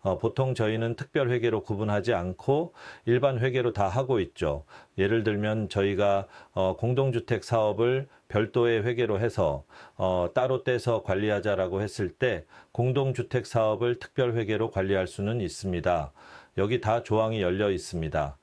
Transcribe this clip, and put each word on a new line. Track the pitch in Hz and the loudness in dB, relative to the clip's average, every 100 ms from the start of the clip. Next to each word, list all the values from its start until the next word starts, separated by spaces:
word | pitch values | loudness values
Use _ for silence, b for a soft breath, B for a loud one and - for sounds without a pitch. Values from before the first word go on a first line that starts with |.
어, | 98 90 | 0 0
보통 | 113 - 131 120 | -2 0 -2 0
저희는 | 107 110 117 117 | 0 0 -2 -4
특별 | - 156 123 | -4 -2 0
회계로 | 123 117 107 | 2 0 0
구분하지 | - 101 107 104 104 | -2 -4 0 0 0
않고 | 101 90 90 - 143 170 B B B - | 0 -2 -4 0 0 0 B B B 0
일반 | 120 139 127 | 2 2 2
회계로 | 131 127 120 | 0 2 0
다 | 104 98 | 0 0
하고 | 104 131 123 | 0 0 0
있죠. | 85 - 80 73 - B B - | 0 -2 -2 -2 -8 B B 0
예를 | 101 113 | 2 2
들면 | 107 101 107 107 101 | 0 0 0 -2 -2
저희가, | 101 98 98 101 98 98 B B | 0 0 2 2 2 -2 B B
어, | - 95 92 | -2 0 0
공동주택 | 117 127 135 120 - 110 | 0 2 0 0 -2 -4
사업을 | - 117 107 101 117 131 139 b _ | 0 2 2 2 2 0 -4 b _
별도의 | 104 110 127 117 113 | 0 2 4 4 4
회계로 | 110 120 113 98 | 0 0 0 2
해서, | 113 104 82 71 - B B - | 0 2 0 0 -8 B B -2
어, | 95 90 87 | 0 2 0
따로 | - 127 127 | 0 0 0
떼서 | 131 123 123 113 | 0 0 0 -2
관리하자라고 | - 95 107 101 104 95 92 95 | 0 0 2 0 0 0 0 -2
했을 | 104 - 95 | -4 -4 -6
때 | - 127 92 - B B | -2 -2 -2 -8 B B
공동주택 | - 123 131 135 127 120 127 - | -2 0 0 0 -2 -2 -4 0
사업을 | 123 110 104 120 123 | 2 2 2 0 -2
특별 | - - 123 117 | -6 -2 0 0
회계로 | 104 107 110 | -2 0 0
관리할 | 98 95 95 92 | 0 0 0 0
수는 | - 101 120 | -4 -4 -2
있습니다. | 90 - 95 87 85 85 71 B B B B - | -4 -4 -4 -2 0 0 -2 B B B B -2
여기 | 101 117 | 0 0
다 | 110 117 | 0 0
조항이 | - 107 110 113 | 2 0 2 0
열려 | 90 95 104 | 0 2 0
있습니다. | 90 - 87 80 78 71 71 | 0 -4 -6 -2 -2 -4 -6